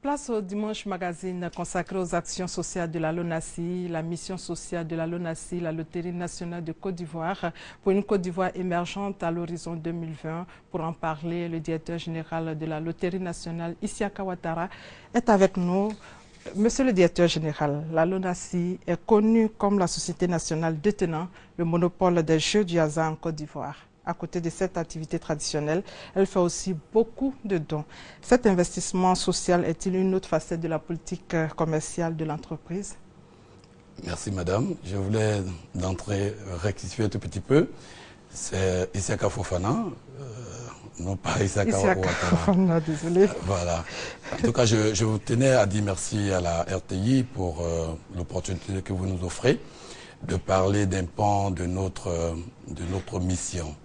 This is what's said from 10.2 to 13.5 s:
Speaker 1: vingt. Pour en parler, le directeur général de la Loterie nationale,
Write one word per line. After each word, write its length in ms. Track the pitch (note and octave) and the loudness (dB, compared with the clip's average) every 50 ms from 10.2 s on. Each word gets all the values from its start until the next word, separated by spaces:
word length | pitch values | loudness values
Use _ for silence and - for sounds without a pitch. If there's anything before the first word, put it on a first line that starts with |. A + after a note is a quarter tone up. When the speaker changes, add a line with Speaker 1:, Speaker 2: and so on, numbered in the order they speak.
| - | -8
Speaker 1:
vingt. 220 | D#3 D#3+ E3+ F3+ - - - - _ | -6 -6 -6 -8 -10 -14 -20 -20 _
Pour 80 | - F3+ | -6 -4
en 120 | D#3+ E3 | -4 -4
parler, 560 | D#3+ - - D#3+ D#3 C#3+ D#3+ E3+ E3+ F3 F3 E3+ | -4 -4 -4 -4 -4 -4 -4 -4 -4 -2 -4 -4
le 120 | E3 E3 | -4 -4
directeur 360 | D#3 E3 E3 D#3+ D#3+ - E3+ | -4 -4 -4 -4 -4 -6 -8
général 640 | E3 - E3+ D#3+ D#3+ D#3+ - E3 E3 E3 D#3+ D#3+ D3+ | -6 -6 -6 -6 -6 -6 -4 -4 -4 -2 -4 -4 -4
de 80 | D#3+ | -4
la 140 | D#3+ D#3+ D3+ | -4 -4 -4
Loterie 400 | D#3+ E3 E3 - - F3 F3 F#3+ | -4 -6 -4 -2 -2 -2 -2 -2
nationale, 560 | F#3 F3 E3+ - - E3+ | -4 -4 -6 -8 -8 -8